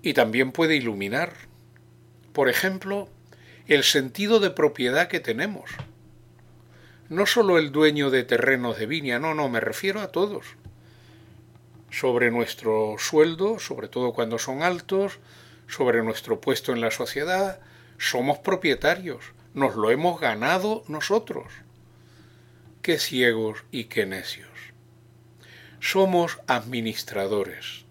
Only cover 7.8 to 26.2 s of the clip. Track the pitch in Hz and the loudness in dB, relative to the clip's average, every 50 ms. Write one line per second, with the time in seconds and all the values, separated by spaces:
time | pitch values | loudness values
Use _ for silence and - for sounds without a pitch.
7.8 | 156 151 147 147 143 139 131 131 120 - 120 113 117 131 135 127 123 120 110 104 | 6 6 6 4 2 4 2 2 2 4 2 4 4 4 4 2 2 -2 -4 -4
8.8 | 110 107 147 165 143 131 120 120 147 160 156 151 147 135 120 113 110 110 107 - | -4 -4 -4 -4 -2 -2 -2 -2 -2 -2 -2 -2 -2 0 0 0 -2 -2 -4 -2
9.8 | - 190 196 214 202 - - 165 190 208 - - - - - - - - - - | -4 -4 -4 -4 -6 -4 -2 -2 -2 0 -2 -8 -12 -14 -20 -20 -20 -20 -20 -20
10.8 | - - - - - - - - - - - - - - _ - - - _ - | -20 -20 -20 -20 -20 -20 -20 -20 -20 -20 -20 -20 -20 -20 _ -20 -20 -20 _ -20
11.8 | - - - - - 131 123 120 123 120 113 120 117 - - - - 113 110 107 | -20 -12 -8 -2 0 2 2 4 2 2 2 0 -2 -2 -6 -6 -2 0 0 0
12.8 | 110 - 90 87 - - - 151 156 165 165 160 196 208 226 196 - - 139 123 | 0 -2 -4 -6 -6 0 4 4 4 4 4 -2 -2 -2 -2 -4 -6 -10 -10 -10
13.8 | 110 107 - 127 127 123 117 - 120 113 117 113 - - 131 139 160 180 180 175 | -10 -8 -6 -4 -4 -2 -2 -2 -4 -2 -2 -6 -4 -6 -4 0 0 0 0 -2
14.8 | - - 190 190 196 196 - - - - - - - - - - - - - - | -6 -4 -2 -2 -2 -2 -4 -10 -20 -20 -20 -20 -20 -20 -20 -20 -18 -16 -4 -2
15.8 | 139 123 117 117 113 110 110 - - - 113 98 - - 131 - - - 127 117 | 0 2 2 2 0 -2 -6 -6 -4 -6 -6 -4 -2 -2 -2 -2 -2 -4 -4 -2
16.8 | 117 113 - - 127 117 - 135 147 165 185 190 196 196 190 - - - - - | -2 -4 -4 -4 -6 -6 -6 -6 -4 -2 -2 -2 -2 -2 -4 -10 -16 -20 -20 -20
17.8 | - - - - - - - 123 123 143 147 - - - 190 180 - 160 131 - | -20 -20 -14 -6 -4 -2 -2 0 0 0 0 0 0 -2 -2 0 2 0 0 2
18.8 | - 147 175 185 185 170 131 - - - - - - - - 139 139 127 - 113 | 2 2 2 2 -2 -10 -10 -12 -14 -20 -20 -20 -20 -14 -2 0 0 0 2 2
19.8 | 107 110 120 139 160 175 170 143 156 127 110 104 117 143 175 185 185 214 220 - | 2 4 4 4 4 0 0 2 -2 -2 0 0 0 0 0 2 0 -2 -4 -4
20.8 | - - 147 151 - - 196 226 220 - 175 - - - - - - - _ _ | -6 -10 -8 -6 -2 0 0 0 0 -2 -12 -12 -12 -14 -20 -20 -20 -20 _ _
21.8 | - - - - - - - - - - - - - _ _ - - - - _ | -20 -20 -20 -20 -20 -20 -20 -20 -20 -20 -20 -20 -20 _ _ -20 -20 -20 -20 _
22.8 | - - 165 147 - - 139 127 127 120 113 110 110 110 110 - - _ - 127 | -2 -2 -2 0 -2 -4 0 2 2 2 2 2 -2 -4 -6 -10 -16 _ -10 -10
23.8 | 113 - - 117 104 95 95 95 92 - - - - - - - - - - _ | -10 -6 -2 -2 -2 -2 -4 -10 -10 -12 -14 -14 -18 -20 -20 -20 -20 -20 -20 _
24.8 | _ _ _ _ _ _ _ - _ - _ - - - - - - - - - | _ _ _ _ _ _ _ -20 _ -20 _ -20 -20 -20 -20 -20 -20 -20 -18 -8
25.8 | - - - 196 196 190 180 175 | -6 -2 2 4 4 4 4 2